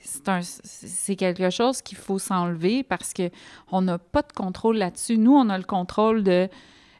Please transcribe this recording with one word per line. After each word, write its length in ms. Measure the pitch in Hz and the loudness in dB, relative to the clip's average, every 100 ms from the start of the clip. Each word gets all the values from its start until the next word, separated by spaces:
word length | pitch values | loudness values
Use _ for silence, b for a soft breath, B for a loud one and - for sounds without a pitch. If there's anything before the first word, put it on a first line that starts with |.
c'est 260 | - - - | -14 -10 -4
un, 100 | 180 | -4
c'est 720 | 175 - - - - 180 - 196 | -4 -14 -20 -20 -12 -8 -6 -2
quelque 340 | 185 180 180 | -2 0 -2
chose 320 | 175 240 262 | 0 0 -2
qu'il 160 | - 190 | -10 -16
faut 220 | - 190 | -6 -6
s'enlever 640 | - 190 175 170 175 247 | -2 -2 -2 0 0 0
parce 280 | 269 269 - | -2 -6 -6
que 180 | - 175 B B B B | -4 -6 B B B B
on 100 | 190 | -2
n'a 160 | 185 175 | 0 -2
pas 240 | _ - | _ -2
de 100 | 294 | -2
contrôle 440 | - 190 185 226 226 | -6 -8 -2 0 0
là-dessus. 400 | 180 - - 226 | -2 -4 -2 4
Nous, 160 | 226 | 6
on 160 | 285 226 | 6 6
a 80 | 190 | 0
le 60 | |
contrôle 600 | 185 196 180 - 220 226 | -2 -4 -2 0 2 4
de... 240 | 196 180 190 b b b b | 4 4 2 b b b b